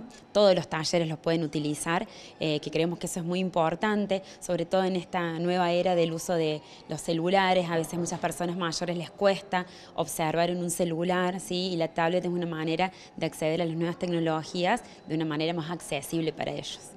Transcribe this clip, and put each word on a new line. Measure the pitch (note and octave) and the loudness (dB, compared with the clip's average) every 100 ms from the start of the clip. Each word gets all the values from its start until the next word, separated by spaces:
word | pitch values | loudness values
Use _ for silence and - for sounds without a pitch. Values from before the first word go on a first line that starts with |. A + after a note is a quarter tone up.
| - - - | -6 -18 -2
todos | G3+ G3+ | 6 6
los | F3+ - | 6 2
talleres | D#3+ D3+ F3 E3 | -2 0 2 2
los | D#3 | 0
pueden | - E3 | 0 2
utilizar, | D#3 D#3 D3 D3 E3+ F3 A3 - - - | 2 0 -2 -2 0 0 -2 -10 -18 -4
eh, | D#3+ D3+ | -2 0
que | D3 | -2
creemos | D3+ E3 E3+ | 0 0 0
que | F3+ | -6
eso | F#3+ | -4
es | E3+ | -2
muy | F3+ | -2
importante, | F#3 F3 D#3+ E3+ G#3+ G#3 G3+ F#3+ F#3+ - | 0 2 2 2 0 2 0 -2 -4 -14
sobre | - E3+ E3+ | -4 -2 2
todo | F#3+ | 2
en | F#3 F#3 | 2 0
esta | E3+ F#3 E3+ E3 | -2 -2 -2 0
nueva | F3 F3+ F3 | 0 2 4
era | F3 F#3 | 4 4
del | F3 E3 | 4 2
uso | E3 - | 0 -2
de | F3 D#3 D3+ - - - | 0 2 -2 -6 -20 -10
los | D#3 | -8
celulares. | - E3+ E3+ F#3+ F#3+ F#3 E3+ | -2 0 4 4 6 4 4
A | E3 | 0
veces | D#3+ E3+ | 0 -4
muchas | E3+ F3 | -4 -2
personas | E3+ D#3+ F3 F3 | -4 -2 -4 -2
mayores | E3+ D#3 F3 F3 | -2 -2 -4 -4
les | D#3 | -6
cuesta | - G3+ F#3+ - F#3 F3+ - - | 2 2 2 0 -2 -2 -10 -12
observar | - D#3+ - D#3+ D#3+ F3 | -4 -4 0 0 2 2
en | F3 | 2
un | F3 | -2
celular, | - F3 D#3+ F3 F3+ F3+ F#3 | 0 0 0 0 2 2 -2
¿sí? | - F3+ F#3 | -4 -2 -2
Y | F3 | 0
la | D#3+ | -2
tablet | - E3 F3+ | 2 2 2
es | F3 | 0
una | F3 E3+ | -2 -2
manera | D#3 D#3 D#3+ F#3 - - - | -2 -2 0 -2 -4 -16 -6
de | D#3+ | -4
acceder | - D#3 E3 | -2 -2 0
a | |
las | E3+ D#3+ | 0 0
nuevas | E3+ F3 | -2 -2
tecnologías | F3+ E3+ E3 D#3+ D#3 F3+ F3 A#3 - - - | -2 0 0 -2 -4 -2 0 0 -2 -18 -6
de | |
una | D#3+ | -4
manera | D#3+ D3 D#3+ | -2 0 0
más | E3+ D#3 | -2 -4
accesible | F3 - D3 - E3 D#3+ | -8 -6 -6 -2 -2 -2
para | D#3 C#3+ | -2 -6
ellos. | D3 D3+ - - | -6 -8 -12 -16